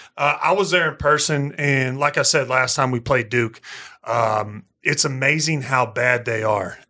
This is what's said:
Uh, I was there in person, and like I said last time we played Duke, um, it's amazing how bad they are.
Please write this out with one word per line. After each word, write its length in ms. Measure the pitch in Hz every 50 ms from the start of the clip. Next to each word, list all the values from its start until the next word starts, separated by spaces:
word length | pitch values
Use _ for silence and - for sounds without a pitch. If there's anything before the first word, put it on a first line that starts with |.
| - - _
Uh, 220 | - 143 147 139 -
I 120 | 147 160 190
was 180 | 202 196 156
there 180 | 175 180 165 156
in 60 | 143
person, 580 | - - 147 151 139 - - 151 143 139 147 -
and 440 | - 143 143 139 135 131 127 131 139
like 180 | 147 147 - 147
I 40 |
said 260 | 131 - - 147 127 120
last 260 | 127 131 127 120 -
time 160 | 143 135 131
we 80 | 123 120
played 300 | 120 - 135 123 117 101
Duke, 320 | 120 120 117 113 - - - - - - - - - _
um, 640 | - 117 117 117 113 110 107 107 104 107 107 107 - _ _ _
it's 220 | _ 147 143 143 -
amazing 580 | 143 131 131 131 139 151 160 147 160 160 143
how 240 | 123 120 135 127 123
bad 380 | 117 107 123 123 123 123 120 -
they 180 | 120 113 110
are. 380 | 110 110 104 101 92 90 - - -